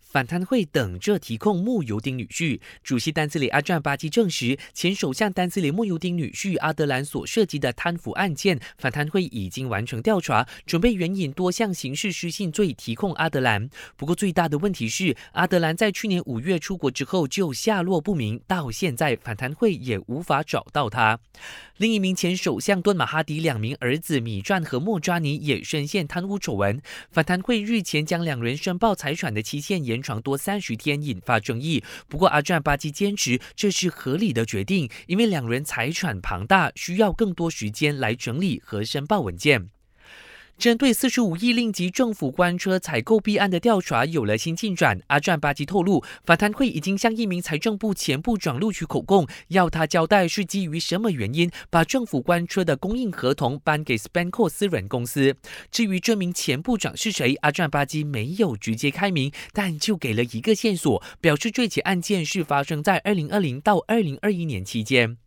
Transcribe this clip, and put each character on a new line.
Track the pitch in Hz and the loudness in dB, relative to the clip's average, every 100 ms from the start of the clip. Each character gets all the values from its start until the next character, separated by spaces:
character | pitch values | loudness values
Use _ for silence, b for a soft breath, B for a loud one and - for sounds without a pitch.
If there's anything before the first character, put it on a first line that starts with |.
| _ | _
反 | 139 123 | -2 0
贪 | 175 | -4
会 | 185 254 | 0 0
等 | 175 151 107 90 | 2 0 -2 -2
着 | 202 202 | 0 0
提 | - 113 | -2 -2
控 | 208 185 | 0 0
慕 | 202 240 | 0 -2
尤 | 127 107 | 0 -2
丁 | 139 131 | -2 -6
女 | |
婿。 | 107 - 165 120 B B | -6 -4 -2 -2 B B
主 | - 127 | -4 -2
席 | 160 | 0
丹 | 156 151 | 0 -2
斯 | 160 | 0
里 | 131 | 2
阿 | 147 | 2
赞 | 147 170 | 2 0
巴 | 143 | 0
基 | 139 160 | -2 0
证 | 233 208 | 2 2
实， | - 120 135 B | 2 0 -2 B
前 | - 170 | -2 -2
首 | 202 160 | 0 -2
相 | 131 214 | 0 0
丹 | 190 180 | 0 0
斯 | 196 | 0
里 | 156 | 0
慕 | 170 | 0
尤 | 220 170 | -2 -2
丁 | 180 175 | -2 -2
女 | 131 | -4
婿 | - 196 185 | -4 -4 0
阿 | 156 | 0
德 | 160 147 | 0 0
兰 | 131 | 0
所 | 143 123 80 | -2 -6 -2
涉 | - | 0
及 | 202 151 | 2 2
的 | 131 | -2
贪 | - 175 | -2 -4
腐 | 175 - | -4 -6
案 | - 190 | -2 -2
件， | 143 196 151 B - | 0 0 0 B -6
反 | - | -4
贪 | 143 147 | -2 0
会 | 196 | 0
已 | 175 117 95 | 0 -4 -6
经 | 104 131 | -6 -4
完 | 101 | -4
成 | 117 113 | -4 -2
调 | 120 202 | 2 2
查， | - 113 123 B | 2 2 0 B
准 | - 170 | -2 2
备 | 233 | 4
援 | 208 170 | 2 -2
引 | 196 156 | -2 -4
多 | 135 180 | 0 0
项 | 180 226 | 2 -2
刑 | 175 - | -2 -6
事 | 143 208 | -4 -4
失 | 165 170 | -4 -6
信 | - 190 | -4 -4
罪 | 156 196 | 0 0
提 | 123 - | 0 -6
控 | - 202 | -2 -2
阿 | 156 160 | 0 0
德 | 139 | 2
兰。 | 127 104 120 B B _ | 2 2 0 B B _
不 | 139 | -2
过 | |
最 | 175 202 | 0 2
大 | 170 165 | 2 2
的 | 147 | 2
问 | 202 | 0
题 | 180 113 | 0 -4
是， | - 185 117 B | 0 -2 -2 B
阿 | - 175 | 0 2
德 | 180 | 4
兰 | 165 165 | 2 2
在 | 220 | 0
去 | 190 220 | 0 -2
年 | 180 | -2
五 | 160 117 | 0 -4
月 | 147 180 | 0 -2
出 | - | -2
国 | 190 139 | -2 -2
之 | - | -2
后 | 139 185 143 | -2 0 0
就 | - 175 | 0 -2
下 | 123 - 208 | 0 0 2
落 | 175 180 | 2 0
不 | 151 | 2
明， | 175 110 113 _ | 0 0 -4 _
到 | 180 135 | -2 -2
现 | - 180 123 | -2 -2 2
在 | 156 117 | 0 0
反 | - 107 | -4 -6
贪 | 127 | -6
会 | 156 226 | 2 2
也 | 156 127 101 - | 2 -2 -4 -4
无 | 123 | -6
法 | 175 143 | 0 0
找 | 156 131 - | 2 -4 -2
到 | 147 131 | -2 -2
他。 | 120 110 117 _ B B B B _ | 2 2 2 _ B B B B _
另 | 220 | 2
一 | 220 | 2
名 | 190 185 | 2 0
前 | 175 180 | 0 0
首 | - 117 | 0 0
相 | - 196 | 2 2
顿 | 202 185 | 2 2
马 | |
哈 | 151 156 | 2 0
迪 | 151 147 | -2 0
两 | 165 117 | 0 0
名 | 110 143 | -4 -2
儿 | 123 147 | 0 0
子 | - 147 | 0 0
米 | 117 101 | 0 -4
赞 | - 190 | 0 0
和 | 160 123 | 0 -2
莫 | 180 202 | 0 0
扎 | 151 170 | 0 0
尼 | 151 147 | 0 -2
也 | 151 110 | 0 -2
深 | - 156 143 | 0 -4 -2
陷 | 202 147 | -2 -2
贪 | 180 190 | -4 -4
污 | 196 | -4
丑 | - | -2
闻， | 104 98 120 B B B | 0 2 0 B B B
反 | - | 0
贪 | 160 180 | 2 0
会 | 185 233 | 0 0
日 | 208 233 | 2 -2
前 | 175 151 | 0 -2
将 | 156 170 | 0 -2
两 | 170 131 | -2 -2
人 | 117 143 | -2 -2
申 | - 175 | -4 0
报 | 226 | 0
财 | 196 143 | 0 -2
产 | 156 160 | -4 -2
的 | 107 | -4
期 | 110 143 | -4 -6
限 | 147 190 | -2 -2
延 | 131 117 | -2 -4
长 | - 110 | -4 -6
多 | 123 135 | -2 -2
三 | - 202 | -2 -4
十 | - | -4
天， | 113 - 143 | -4 0 -2
引 | 147 95 | -2 -6
发 | - 113 | 0 0
争 | 101 117 | 0 -4
议。 | 151 151 B B - | -2 -2 B B -10
不 | 147 | 2
过 | 185 | 4
阿 | 151 | 4
赞 | 147 170 | 2 0
巴 | 147 143 | 2 -2
基 | 151 | -2
坚 | 143 202 202 | -2 -2 0
持 | - 123 B | 0 -2 B
这 | - 208 | -2 0
是 | - 180 | 0 -2
合 | - 131 151 | -2 -4 0
理 | 214 | 0
的 | 113 | 0
决 | 113 104 | -2 -2
定， | 101 190 131 B B | 0 0 -2 B B
因 | 185 | 2
为 | 233 | 2
两 | 170 117 | 2 -2
人 | 120 | -4
财 | 147 - 117 | -4 -4 -2
产 | 165 175 101 | -2 -4 -4
庞 | - 92 | -4 -6
大， | 104 190 151 | 2 2 2
需 | - - 180 | -4 -6 2
要 | 214 | 2
更 | - 220 | 2 -2
多 | 170 165 | 0 -4
时 | - 107 | -2 -6
间 | 107 147 143 | 0 0 0
来 | 117 | -2
整 | 123 - 123 | -2 -4 -2
理 | 190 123 | -2 -2
和 | - 104 | -4 -6
申 | 110 139 143 | -4 -4 -2
报 | 208 | -2
文 | 110 85 | -2 0
件。 | 147 131 95 _ _ B B B B B B - | 4 4 2 _ _ B B B B B B 0
针 | 240 233 | 2 6
对 | 277 | 4
四 | 220 262 | 4 2
十 | 247 | 2
五 | 220 165 | 0 2
亿 | 233 | 2
令 | 233 233 | 2 0
吉 | 196 180 | 0 -2
政 | 185 247 | 2 0
府 | 208 139 | 2 -4
官 | 131 175 180 | 2 2 2
车 | 196 185 | 0 0
采 | - 135 | 0 -4
购 | 113 220 | 2 2
弊 | 202 208 | 4 2
案 | 202 | 2
的 | 180 | 2
调 | 240 208 | 4 2
查 | - 123 | 2 0
有 | 139 165 | 2 0
了 | 104 107 | 2 0
新 | 165 165 | 0 -4
进 | 220 | -4
展， | 180 143 95 - | 2 2 2 2
阿 | 143 | 0
赞 | 170 160 | 2 0
巴 | 143 | 0
基 | 143 | -2
透 | 143 196 | 0 2
露， | 196 170 B B | 4 2 B B
反 | - 165 | 2 4
贪 | 208 | 4
会 | 208 262 | 2 0
已 | 156 | 0
经 | 165 196 | -2 2
向 | 233 | 0
一 | 220 220 | 2 -2
名 | 180 | -2
财 | - 151 | -2 -2
政 | 220 202 | -2 -2
部 | 220 | -2
前 | 185 - 135 | -2 -2 -2
部 | 170 220 | 0 0
长 | 170 123 | 0 -2
录 | 214 | -2
取 | 190 | -2
口 | 165 143 | -4 -4
供， | 113 196 139 B B | 4 4 4 B B
要 | 185 175 | 2 2
他 | 160 160 | 2 0
交 | 175 | 2
代 | 160 202 170 | 4 4 4
是 | - | 0
基 | 190 196 | -2 -2
于 | 175 156 | -4 -4
什 | - 175 | -2 0
么 | 226 | 0
原 | 147 101 | 0 -2
因 | 147 175 B B | 2 0 B B
把 | 170 | 2
政 | 160 262 | 4 0
府 | 233 139 | 0 -2
官 | 123 170 | 2 0
车 | 170 - | 2 0
的 | 170 139 | 2 0
供 | 185 240 | 0 -2
应 | 240 | -2
合 | 170 123 | 0 0
同 | 139 127 143 | 2 0 0
颁 | - 151 | 0 -2
给 | 151 113 | 0 -2
Spanco | - 175 175 - 190 | -2 -4 -2 0 0
私 | - 202 | 2 -2
人 | 151 98 | 0 -2
公 | 127 120 | -4 -2
司。 | 151 135 135 B B B | 2 2 2 B B B
至 | - | -2
于 | 226 185 | 0 0
这 | - 214 | 2 2
名 | 180 | 0
前 | 175 - 131 | -2 -2 -2
部 | 175 233 | 0 0
长 | - - | 0 -4
是 | 226 | -4
谁， | - 127 139 | 0 2 2
阿 | 151 | 0
赞 | 147 170 | 2 0
巴 | 143 | 0
基 | 139 151 | 0 -2
没 | 147 135 113 185 | -2 -4 -4 0
有 | 202 107 | 0 0
直 | 113 | -4
接 | 113 143 | 0 0
开 | 151 196 | 0 0
明， | 170 135 B B | 0 -2 B B
但 | - 196 151 | -4 -2 -2
就 | - 196 | 0 0
给 | 131 | 0
了 | 107 | 0
一 | 120 110 | 0 0
个 | 147 147 | 2 2
线 | 226 185 | 2 2
索， | 156 101 B B | 2 0 B B
表 | 165 147 | 2 2
示 | 233 | 0
这 | 214 233 | 0 0
起 | - | 0
案 | - 185 | 0 -2
件 | 170 196 | 0 -2
是 | 151 190 | 0 -4
发 | 156 143 | 0 0
生 | 139 151 | 0 0
在 | 151 180 | 2 2
二 | 196 | 2
零 | 196 151 | 0 0
二 | 208 | 0
零 | 170 123 | 0 0
到 | 180 190 - | 2 2 2
二 | 226 | 0
零 | 180 135 | 0 -2
二 | 208 | -2
一 | 185 | -2
年 | 165 107 | -2 -4
期 | 95 117 | -2 -4
间。 | 107 131 113 120 | 2 4 4 -2